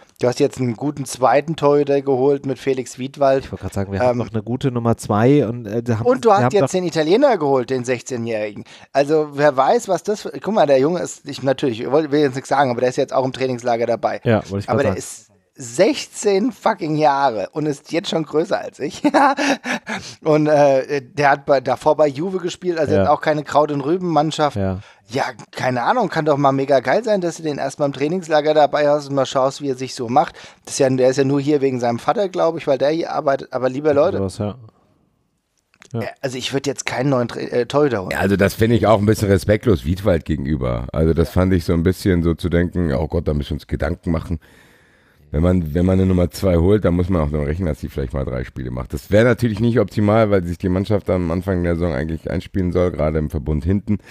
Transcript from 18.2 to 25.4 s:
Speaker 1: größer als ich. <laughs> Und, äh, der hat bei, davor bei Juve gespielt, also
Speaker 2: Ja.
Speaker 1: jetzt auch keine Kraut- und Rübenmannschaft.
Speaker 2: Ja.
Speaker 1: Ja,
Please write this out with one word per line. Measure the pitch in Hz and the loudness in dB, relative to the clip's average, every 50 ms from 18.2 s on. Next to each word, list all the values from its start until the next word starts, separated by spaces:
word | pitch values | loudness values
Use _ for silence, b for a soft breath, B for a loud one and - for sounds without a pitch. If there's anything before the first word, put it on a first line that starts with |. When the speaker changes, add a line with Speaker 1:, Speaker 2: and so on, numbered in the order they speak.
| 156 | -4
Speaker 1:
größer | - - 151 165 208 - 107 | -2 -2 -2 -2 0 -2 -4
als | - - - - | -6 -6 -10 -8
ich. | 120 151 - - - | -8 -8 -6 -2 -2
<laughs> | 294 - 320 277 285 285 285 294 277 277 - - 240 269 233 - - 220 196 - - - - - | 2 2 4 4 4 2 0 0 -2 -2 -2 -4 -6 -6 -6 -6 -8 -10 -10 -10 -14 -14 -6 0
Und, | 160 151 156 151 151 | 2 2 2 4 4
äh, | 151 143 147 139 135 135 127 - 147 143 | 4 4 6 6 4 2 0 -2 -4 -6
der | 123 120 - - 147 143 | -6 -8 -4 0 2 2
hat | 143 147 143 | 2 2 2
bei, | - 143 131 | 2 2 2
davor | 123 135 123 - - 156 151 | 2 0 -2 0 2 2 2
bei | 135 156 151 | 4 2 0
Juve | 131 131 165 196 190 185 | 0 -2 -6 -4 -4 -4
gespielt, | 170 175 - - - 180 175 160 | -6 -6 -8 -6 -4 -4 -2 0
also | 156 - 151 | 0 0 2
Speaker 2:
Ja. | 151 | 2
Speaker 1:
jetzt | - - | 2 2
auch | 147 135 - | 2 0 0
keine | 160 151 151 143 | -2 -2 -2 -2
Kraut- | - - 143 151 151 147 | -2 0 2 2 2 0
und | 143 | -4
Rübenmannschaft. | 131 139 170 190 180 175 160 147 151 160 147 - 156 143 - | -2 -2 -2 -2 -2 0 0 0 0 0 0 0 -2 -2 0
Speaker 2:
Ja. | 104 98 95 95 95 B B B B B - | -2 -2 -2 -4 -6 B B B B B -8
Speaker 1:
Ja, | 107 135 - 123 123 104 | -6 -6 -6 -6 -8 -12